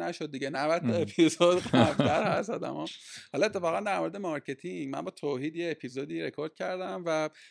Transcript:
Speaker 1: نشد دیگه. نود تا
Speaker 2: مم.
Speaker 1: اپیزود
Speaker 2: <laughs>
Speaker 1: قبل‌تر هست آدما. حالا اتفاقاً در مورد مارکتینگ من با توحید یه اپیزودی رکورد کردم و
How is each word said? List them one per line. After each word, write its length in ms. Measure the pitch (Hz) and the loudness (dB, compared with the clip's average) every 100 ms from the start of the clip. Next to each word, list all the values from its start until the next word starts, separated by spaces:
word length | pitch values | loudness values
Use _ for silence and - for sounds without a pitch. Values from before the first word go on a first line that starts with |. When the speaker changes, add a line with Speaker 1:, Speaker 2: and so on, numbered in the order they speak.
Speaker 1:
نشد 280 | 170 165 151 | -6 -6 -8
دیگه. 180 | 135 135 | -4 -4
نود 320 | 131 151 170 | 0 0 2
تا 60 | 120 | 2
Speaker 2:
مم. 120 | 170 | 0
Speaker 1:
اپیزود 640 | 143 - 165 - 175 180 - | 2 6 6 6 6 4 4
Speaker 2:
<laughs> 60 | |
Speaker 1:
قبل‌تر 480 | 127 - - - 151 | 6 6 4 4 4
هست 280 | 208 165 214 | 2 0 -2
آدما. 360 | - 131 147 160 - - - - | -4 -4 -6 -8 -12 -16 -18 -6
حالا 140 | - 214 | 0 0
اتفاقاً 340 | 196 170 180 | 2 0 0
در 180 | 208 185 | 0 0
مورد 180 | 165 196 | -2 -4
مارکتینگ 800 | 185 147 - 135 175 180 135 139 | -4 -4 -6 -8 -8 -8 -6 -6
من 60 | |
با 80 | 180 | -6
توحید 460 | - 147 131 151 165 | -6 -4 -2 -4 -4
یه 140 | 170 | -4
اپیزودی 520 | 151 123 131 147 165 | -4 -6 -8 -6 -6
رکورد 320 | 156 143 151 | -6 -6 -8
کردم 480 | - 185 185 190 185 170 | -6 -6 -6 -6 -4 -2
و 240 | 156 156 - - | 0 -2 -6 -20